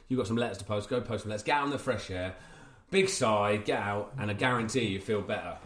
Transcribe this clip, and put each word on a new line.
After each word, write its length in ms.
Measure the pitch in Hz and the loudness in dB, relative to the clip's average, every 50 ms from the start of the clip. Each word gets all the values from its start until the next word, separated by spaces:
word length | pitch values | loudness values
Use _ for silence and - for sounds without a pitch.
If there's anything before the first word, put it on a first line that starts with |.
| - - | -6 -2
you've 100 | 131 123 | 0 0
got 80 | 104 | 2
some 100 | 101 113 | 2 2
letters 220 | 117 120 107 95 - | 2 2 0 -2 -6
to 60 | - | -4
post, 240 | - 104 104 - - | -2 -2 -2 -2 0
go 120 | 127 123 | -2 -2
post 220 | - 120 110 98 | -2 -2 -4 -4
some 80 | - 107 | -4 -4
letters, 120 | 107 107 - | -6 -4 0
get 120 | 156 147 | 0 0
out 80 | 143 139 | 2 2
in 60 | 143 | 0
the 80 | 139 - | -2 -2
fresh 320 | - 135 117 101 - - | 0 -2 -2 -2 -4 -6
air, 240 | 92 90 90 92 - - - - - - - - - - - - | -4 -4 -4 -4 -6 -10 -16 -20 -20 -20 -20 -20 -20 -20 -8 0
big 180 | - 196 190 190 | 2 2 4 4
sigh, 480 | - - 127 113 107 101 104 104 107 | 2 2 4 4 6 6 4 4 2
get 240 | 107 - 151 135 113 | 2 2 0 0 0
out, 320 | 104 104 101 104 101 - - - | 0 0 -2 -2 -4 -4 -6 -4
and 120 | 104 104 | -2 -2
I 40 | 104 | 0
guarantee 500 | 107 135 123 123 117 113 104 - 127 113 101 | 2 2 2 2 2 0 0 2 2 2 2
you 120 | 95 95 | 0 -2
feel 220 | - 117 107 101 | 0 0 0 0
better. 340 | 95 - - 92 82 85 82 - - | 0 -2 -2 -4 -4 -6 -10 -10 -12